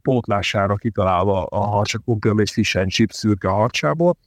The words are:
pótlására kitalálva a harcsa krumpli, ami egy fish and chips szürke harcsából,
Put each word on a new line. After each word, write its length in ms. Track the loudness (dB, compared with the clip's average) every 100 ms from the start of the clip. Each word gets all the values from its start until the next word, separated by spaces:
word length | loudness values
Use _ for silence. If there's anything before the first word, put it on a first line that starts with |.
pótlására 760 | -2 0 0 -2 0 0 0 0
kitalálva 680 | -2 0 2 2 2 0
a 160 | -2 -2
harcsa 380 | -2 0 -2 -4
krumpli, 320 | -4 -2 0
ami 100 | 0
egy 100 | 0
fish 260 | 0 -2 0
and 140 | -2
chips 240 | 0 0
szürke 340 | 0 -2 0 0
harcsából, 680 | 0 0 0 -2 0 0 0